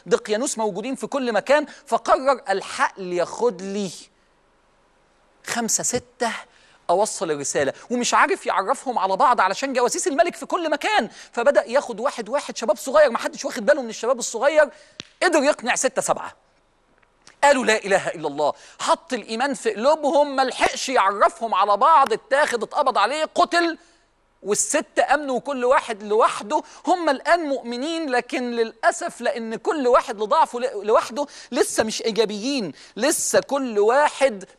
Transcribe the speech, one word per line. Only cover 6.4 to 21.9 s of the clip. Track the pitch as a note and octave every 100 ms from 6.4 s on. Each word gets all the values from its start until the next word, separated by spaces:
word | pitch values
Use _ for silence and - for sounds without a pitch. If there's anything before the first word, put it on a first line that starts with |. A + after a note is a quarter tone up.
| - _ _ _ -
أوصل | F3 G#3+ - F3
الرسالة"، | D3 C#3 E3 C3+ - -
ومش | A#3+ A#3+
عارف | A3 D4 F#4+ -
يعرفهم | - G3 C4+ C4+ G#3+
على | F#3+ F#3+
بعض | C#4+ A#3+
علشان | F#3+ G3 C#4
جواسيس | B3+ B3 F4+ F4+
الملك | C#4+ F4 -
في | C4+
كل | F4 D#4+
مكان، | D4+ F4 G#4+ G#3+ - -
فبدأ | - B3 C#4+ -
ياخد | B3+ C#4 G#3
واحد | C4 - G#3
واحد، | C4+ - -
شباب | A3+ D4
صغير، | - C#4 D4
ما | A#3
حدش | D4 D4+ C4
واخد | - G3+
باله | D4
من | A#3
الشباب | G3+ A3+ B3+
الصغير، | - A3+ C4+ D#4 D4 - - - - _
قدر | F4+ D4+
يقنع | C4+ - A#3+ G3
ستة | B3+ -
سبعة. | - - - - _ _ _ _ _ _ _ _ - _
قالوا: | C#4+ C4+ G#3+
"لا | A3 F#3+
إله | F#3 D3+
إلا | E3+ D3+
الله"، | C#3+ D3 - - -
حط | - D#4 -
الإيمان | B3 A3 A3+ C#4
في | B3 A3+
قلوبهم، | G3+ B3+ D#4 D4 C#4+ D4 C4
ما |
لحقش | B3+ - E4+ C4 -
يعرفهم | B3 G3 G3+ E4 - A3+
على | F#3+ G#3 G3+
بعض، | C4